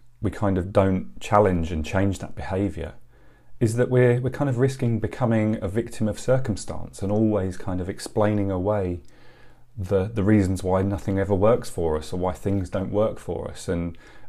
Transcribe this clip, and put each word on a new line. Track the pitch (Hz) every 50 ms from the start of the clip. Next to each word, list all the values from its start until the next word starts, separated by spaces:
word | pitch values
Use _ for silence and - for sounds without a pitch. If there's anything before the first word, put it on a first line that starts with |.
| - - - _
we | - 98
kind | - - 107 101 95 92
of | 90 98
don't | 104 104 98 98 95 92 92 - - -
challenge | - - 107 104 107 95 92 85 80 82
and | 87 80
change | 76 - - 95 98 98 92 -
that | - - -
behaviour | - 82 - 98 98 101 95 - 78 76 - - - - - - - - - - - - - - -
is | 123 107 110
that | 120 123 120
we're, | 127 127 123 123 120 127
we're | 127 127
kind | - - 147 139
of | 123 113
risking | 135 135 131 - 123 120 117 107
becoming | 107 107 - - 131 113 113 110 107 110 110 -
a | 107
victim | 95 98 117 - - - - 110
of | 107 101 -
circumstance | - - 127 131 - - 98 - - - - 80 85 - - -
and | 98 95
always | 104 107 110 107 107 101 95 95 90
kind | - - 98 90 90
of | 87 92
explaining | 95 - - - - 107 104 104 107 104 101 98
away | 95 90 90 101 107 104 95 90 90 85 - - - - - - - - - - - - - - - 101
the, | 92 90 101 95 92 110
the | - 107
reasons | 92 104 107 104 95 92 95 90
why | 95 92 92 98
nothing | 98 98 98 95 - 101 98 95
ever | 98 95 101
works | 95 101 110 123 - - -
for | - 98 85 82 78
us | 78 76 -
or | 92 87
why | 87 95
things | 98 - - 101 98 101 92 82
don't | - 98 95 -
work | 101 101 107 110 - -
for | - - 85 85 82 -
us, | - - -
and, | - 87 85 85 85 80 - - - - - -